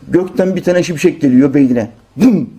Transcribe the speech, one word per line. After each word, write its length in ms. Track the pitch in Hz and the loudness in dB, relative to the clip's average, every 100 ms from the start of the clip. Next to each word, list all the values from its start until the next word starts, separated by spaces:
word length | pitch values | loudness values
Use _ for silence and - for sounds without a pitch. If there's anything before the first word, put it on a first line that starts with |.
| - | -4
Gökten 480 | 175 185 - 185 175 | -2 -2 -2 -2 -2
bir 60 | |
tane 200 | 180 180 | -2 -2
şimşek 380 | 175 156 175 - | -2 -2 -2 0
geliyor 340 | 139 127 139 | 2 4 4
beynine. 360 | 147 131 120 104 - _ - | 2 2 0 -4 -10 _ 0
Vım! 340 | 247 185 127 | 2 2 -2